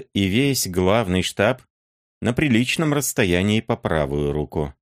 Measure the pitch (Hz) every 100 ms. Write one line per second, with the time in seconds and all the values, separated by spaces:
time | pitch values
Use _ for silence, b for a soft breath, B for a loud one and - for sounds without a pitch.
0 | - 101 95 110 143 127 92 90 90 113
1 | 95 92 - - 104 131 _ _ _ _
2 | _ _ - - 151 113 127 - 156 147
3 | - - 98 87 101 110 - 117 92 80
4 | 69 73 73 73 73 80 71 - _